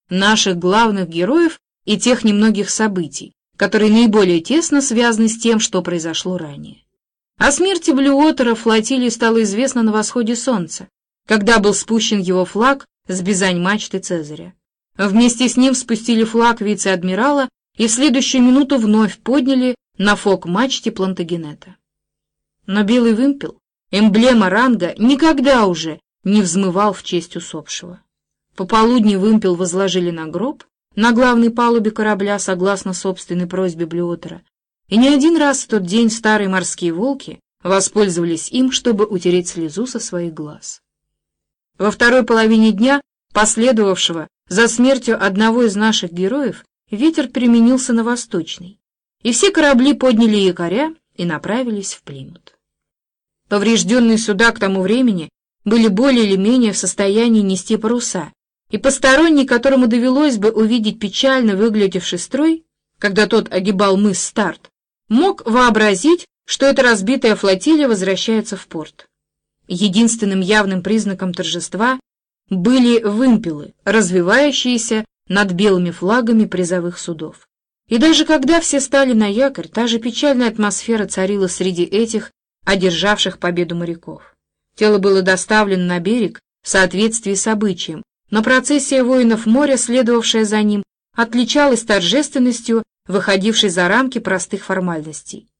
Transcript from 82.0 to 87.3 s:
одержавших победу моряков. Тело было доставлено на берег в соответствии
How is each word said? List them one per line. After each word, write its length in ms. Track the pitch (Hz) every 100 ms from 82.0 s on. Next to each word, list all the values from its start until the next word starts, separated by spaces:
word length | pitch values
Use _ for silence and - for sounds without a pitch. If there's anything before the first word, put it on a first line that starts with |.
| 226 220 - _ _ _ -
одержавших 720 | 196 185 165 196 208 196 -
победу 360 | 175 175 170 170
моряков. 600 | 170 170 - 156 - _ _ _ _ -
Тело 220 | 214 208
было 240 | 196 190
доставлено 640 | 185 185 - 214 202 185 180
на 140 | 180
берег 400 | 175 240 196 - _ _
в 60 | -
соответствии 640 | 190 185 180 220 220 196